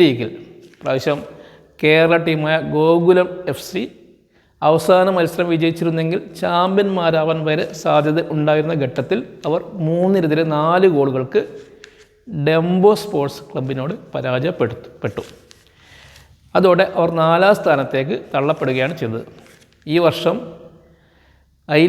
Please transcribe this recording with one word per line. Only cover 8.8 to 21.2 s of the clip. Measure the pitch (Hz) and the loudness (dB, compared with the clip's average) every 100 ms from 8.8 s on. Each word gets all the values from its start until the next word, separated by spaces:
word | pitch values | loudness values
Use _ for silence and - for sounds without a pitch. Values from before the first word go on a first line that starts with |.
ഘട്ടത്തിൽ | 131 139 127 202 - - 147 | -4 -4 -4 -4 -6 -10 -4
അവർ | 165 - 208 160 | -4 -4 -6 -2
മൂന്നിനെതിരെ | 170 185 196 160 156 165 151 | 0 2 2 2 0 0 0
നാല് | 160 180 190 147 | 2 4 4 4
ഗോളുകൾക്ക് | 139 131 131 - - - - - - _ _ _ - 165 143 | 2 0 -2 -4 -4 -12 -20 -20 -20 _ _ _ -12 -4 0
ഡെംബോ | 160 175 185 202 208 | 0 2 2 4 2
സ്പോർട്സ് | - 151 139 - - | -2 -4 -4 -6 -12
ക്ലബിനോട് | 143 135 131 139 214 - | -10 -6 -6 -6 -8 -10
പരാജയപ്പെടുത്തു-, | 139 135 127 160 175 117 - - - | -8 -4 -2 -2 -2 -2 -4 -16 -10
പെട്ടു. | 123 - - - _ - _ _ _ - - - - _ _ 208 | -8 -8 -14 -20 _ -20 _ _ _ -20 -20 -20 -20 _ _ 2
അതോടെ | 185 175 190 185 | 4 4 2 0
അവർ | 170 165 | -2 2
നാലാം | 160 170 190 190 | 2 4 4 2
സ്ഥാനത്തേക്ക് | 180 139 135 135 139 226 - | 2 0 0 -4 -4 -6 -4
തള്ളപ്പെടുകയാണ് | 143 143 147 131 131 135 165 | -4 -2 -2 -2 -2 -2 -4
ചെയ്തത്. | 117 113 - - - _ _ _ - | -6 -6 -10 -20 -20 _ _ _ -2
ഈ | 165 165 | 2 2
വർഷം | - 165 220 - - - - _ _ _ _ | 0 -2 -4 -8 -18 -20 -20 _ _ _ _